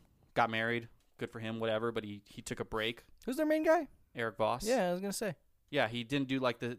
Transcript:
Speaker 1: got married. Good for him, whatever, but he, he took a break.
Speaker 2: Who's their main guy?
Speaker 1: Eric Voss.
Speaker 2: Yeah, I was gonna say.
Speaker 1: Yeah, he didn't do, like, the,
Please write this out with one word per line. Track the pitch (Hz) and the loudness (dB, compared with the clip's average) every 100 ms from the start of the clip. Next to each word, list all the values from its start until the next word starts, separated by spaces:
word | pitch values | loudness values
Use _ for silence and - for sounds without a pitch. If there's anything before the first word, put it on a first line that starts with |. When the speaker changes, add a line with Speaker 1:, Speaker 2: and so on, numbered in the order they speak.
| - _ _ | -14 _ _
Speaker 1:
got | - 113 | 0 2
married. | 113 113 117 117 - _ - | 2 0 -2 -4 -16 _ -10
Good | 120 | -10
for | 113 | -6
him, | 110 113 | -6 -2
whatever, | 113 107 117 | 0 2 0
but | 113 | -2
he, | 107 104 - | -6 -10 -14
he | - | -14
took | - 117 | -10 -8
a | 110 | -4
break. | 110 110 - - - - | -2 -2 -4 -12 -12 -6
Speaker 2:
Who's | 262 | -2
their | 311 | 2
main | 311 | 2
guy? | 320 330 285 - _ - | 4 4 2 -10 _ -4
Speaker 1:
Eric | 113 107 | -4 2
Voss. | 110 120 214 | 2 2 0
Speaker 2:
Yeah, | 254 180 | 2 2
I | |
was | 180 | 0
gonna | 196 | -4
say. | 190 214 143 _ _ _ | -4 -4 -6 _ _ _
Speaker 1:
Yeah, | 143 113 | 0 2
he | 120 | 0
didn't | 117 143 131 | -2 0 2
do, | 135 | 2
like, | 127 117 | 0 0
the, | 120 | -4